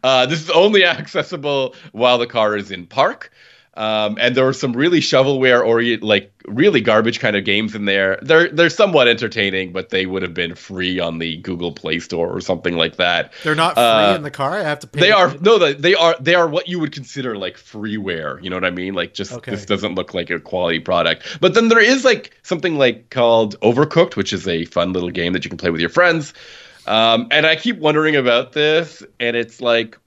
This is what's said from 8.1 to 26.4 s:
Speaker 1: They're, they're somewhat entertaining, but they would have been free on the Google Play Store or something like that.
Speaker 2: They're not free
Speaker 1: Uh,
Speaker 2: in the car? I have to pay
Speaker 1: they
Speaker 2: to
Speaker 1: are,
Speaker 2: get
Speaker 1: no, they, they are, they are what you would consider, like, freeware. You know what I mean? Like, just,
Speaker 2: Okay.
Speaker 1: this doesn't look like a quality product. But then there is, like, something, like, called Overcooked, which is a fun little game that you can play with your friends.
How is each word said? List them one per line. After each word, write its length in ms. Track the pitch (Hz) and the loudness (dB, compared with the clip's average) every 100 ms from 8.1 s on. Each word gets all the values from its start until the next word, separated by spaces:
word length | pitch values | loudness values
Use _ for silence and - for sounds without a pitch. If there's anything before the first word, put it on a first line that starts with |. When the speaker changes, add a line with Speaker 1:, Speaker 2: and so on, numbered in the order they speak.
| 95 | -2
Speaker 1:
They're, 300 | 131 160 170 | 2 4 4
they're 180 | 151 170 | 2 0
somewhat 400 | - 202 160 120 | 2 2 4 4
entertaining, 640 | 110 110 113 101 95 92 | 2 -2 -4 -2 -2 -6
but 160 | 92 92 | -8 -4
they 160 | 95 | -4
would 160 | 95 95 | -2 -4
have 140 | 90 | -6
been 200 | 85 85 | -6 -8
free 460 | 87 - 92 90 90 | -8 -14 -6 -4 -2
on 180 | 85 82 | -4 -6
the 180 | 82 80 | -8 -8
Google 340 | 87 87 87 | -10 -8 -8
Play 260 | 76 78 85 | -8 -6 -6
Store 300 | - 85 85 | -4 -4 -4
or 120 | 95 | -6
something 340 | 90 87 90 85 | -6 -4 -2 -2
like 200 | 82 - | -4 0
that. 360 | 87 85 - - | 0 0 -4 -8
Speaker 2:
They're 120 | 156 | -4
not 200 | 156 165 131 | 0 0 2
free 60 | |
Speaker 1:
Uh, 320 | 117 110 101 | 4 4 2
Speaker 2:
in 100 | 95 | 0
the 60 | 147 | -4
car? 280 | - 139 190 | -6 -4 -4
I 40 | |
have 180 | 160 147 | -6 -8
to 60 | 135 | -8
pay 140 | 147 | 0
Speaker 1:
they 60 | 180 | 2
Speaker 2:
to 80 | 214 | 4
Speaker 1:
are, 140 | 175 | 2
Speaker 2:
get 100 | 143 | 2
Speaker 1:
no, 160 | 185 220 | 2 4
they, 160 | 160 | 2
they 220 | 143 170 | 0 0
are, 200 | 185 165 151 | 4 2 2
they 140 | 143 | 2
are 120 | 175 165 | 2 2
what 200 | 156 180 | -2 -6
you 120 | 180 | -6
would 120 | 156 | -6
consider, 420 | - 131 143 127 104 | -8 -14 -10 -8 -6
like, 180 | 92 - | -8 -10
freeware. 840 | _ 107 107 107 98 82 76 67 | _ -10 -6 -6 -4 -6 -6 -10
You 80 | 92 | -8
know 60 | 90 | -4
what 100 | 90 | -4
I 40 | |
mean? 220 | 87 92 | -4 -6
Like, 220 | 95 85 | -4 -6
just, 180 | - 98 | -8 -10
Speaker 2:
Okay. 200 | 123 - | -10 -10
Speaker 1:
this 120 | 101 | -10
doesn't 300 | 101 101 92 | -4 -2 -2
look 180 | 92 87 | -4 -6
like 160 | 92 85 | -8 -6
a 100 | 87 | -8
quality 400 | - 90 87 85 | -6 -4 -2 -2
product. 600 | 82 90 82 82 - 160 | -2 0 2 -2 -6 0
But 140 | 180 | 2
then 140 | 202 226 | 2 4
there 120 | 226 | 4
is, 240 | 214 262 | 4 4
like, 320 | 254 226 - _ | 2 0 -4 _
something, 340 | - 175 175 151 | -8 -6 -4 2
like, 320 | 127 113 _ | 0 0 _
called 500 | 131 120 113 110 104 | 0 4 4 2 0
Overcooked, 560 | 107 120 147 165 170 - | 2 2 2 2 2 0
which 180 | 98 | -4
is 120 | 95 90 | -4 -4
a 200 | 82 85 | -4 -4
fun 260 | - 87 | -2 -2
little 180 | 90 87 | -2 -4
game 220 | 87 85 | -4 -4
that 120 | 92 | -4
you 40 | - | -6
can 80 | 85 | -6
play 140 | 87 | -4
with 100 | 82 | -2
your 80 | 85 | 0
friends. 440 | - 175 165 143 - | 4 4 2 -4 -16